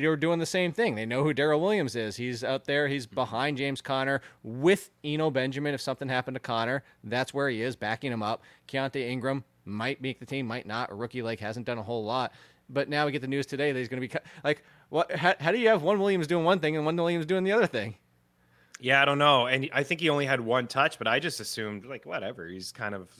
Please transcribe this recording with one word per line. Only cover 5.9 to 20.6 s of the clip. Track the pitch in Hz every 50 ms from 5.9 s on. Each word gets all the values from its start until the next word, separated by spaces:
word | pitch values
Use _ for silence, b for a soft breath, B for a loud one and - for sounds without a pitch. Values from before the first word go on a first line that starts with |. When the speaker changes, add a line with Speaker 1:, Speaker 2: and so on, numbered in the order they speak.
| 131 - 139 131
Speaker 1:
happened | 131 127 131 139 131
to | 127
Conner, | - - 117 113 113 120 131 135 - b b b b
that's | 107 117 123 131 -
where | - 139 139 135
he | 120 110
is, | 117 131 117
backing | - 107 104 113 - - 135
him | 120 113 104
up. | 104 - - - B B B B
Keontae | - - 135 135 135 - 139 123 120
Ingram | 127 127 113 135 135 135 - _ _ _ -
might | 95 101 107 113 131 139 -
make | 127 135 123 -
the | 123
team, | - 139 139 131 110
might | 113 123 -
not. | 101 107 117 123 -
A | 98
rookie, | 101 117 113 - 127
like, | 113 113 113 -
hasn't | 107 107 110 123 110
done | 123 120 117
a |
whole | 98 107 120 113 107
lot. | 107 120 131 120 - - B B B B B B B
But | 127 139 143 -
now | 147 147 151
we | 147
get | 135 143
the | 131 131
news | 135 143 139
today | - 143 127 120 117
that | 135 127
he's | 123 110
gonna | 131 127
be | 131 113
cut. | - - - B B B
Like, | B 143 151 - - b b b b b
what? | 143 156 170 -
How, | - 147 170 180 190 -
how | 143 165
do | 202 247
you | 233 220
have | 226 175
one | 147 180 208 196
Williams | 196 202 196 180 156
doing | 143 175 170 160
one | 175 196 180
thing | 156 151 156
and | 156 151
one | 156 170
Williams | 175 165 170 170 170 156
doing | 156 190 185 185
the | 190
other | 208 233 208 165
thing? | - 113 101 113 110 - _ _ _ _ _ _ _ _ b b b b b b b -
Speaker 2:
Yeah, | 123 127 135 139
I | 143
don't | 143 143 143
know. | 147 147 143 127 120
And | 127 131 131 135 - -
I | 135
think | 139 - 175 156
he | 170 156
only | 147 143 143
had | 131 135 123
one | 113 110 123 127